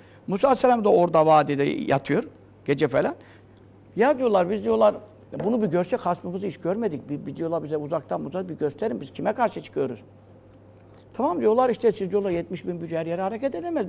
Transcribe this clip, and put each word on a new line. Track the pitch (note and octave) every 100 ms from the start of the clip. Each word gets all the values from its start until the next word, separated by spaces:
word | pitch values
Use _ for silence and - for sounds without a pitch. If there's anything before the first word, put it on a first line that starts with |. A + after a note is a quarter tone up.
| - - -
Musa | G3+ C#4
Aleyhisselam | B3+ - A3+
da | G#3
orada | F3 F3 D#3+ D#3
vadide | D#3 C#3+ C#3
yatıyor | C#3+ - - C3+ - E3+ D#4 - - - -
gece | C#3+ D3+
falan. | C#3 G#3+ F4 - - - - - - - F3+
"Ya," | C4 B3+
diyorlar, | B3 G3 F3+
"biz," | G#3
diyorlar, | A3 A3 G#3+ - - - - -
"bunu | F#3 A#3+
bir | G#3
görsek | F3 F3+ B3
hasmımızı | F3 F3 F3+ F#3+ G3
hiç | -
görmedik. | E3 G#3 G#3+ C#3 -
Bir, | D3 C#3+
bir," | D3+
diyorlar, | E3 E3
"bize | D3+ D3+
uzaktan | D3 D#3+ - E3+ D3+
uzak | F3+ F#3
bir | D3+
gösterin, | D3 - A#3 A3+
biz | C#3
kime | - F#3+
karşı | A3 A3 A3
çıkıyoruz?" | - - C3 A2+ - - - - - - - - - - -
"Tamam," | - C#4+ F4
diyorlar, | A3 A#3 B3+
"işte | G#3+ A#3
siz," | - F#3
diyorlar, | G3+ G3
"yetmiş | E3+ E3+ F#3 F3
bin | E3+
büyücü | E3 E3
her | E3
yere | F3
hareket | F#3+ A3 C4+ E4+
edemez. | F4 D#4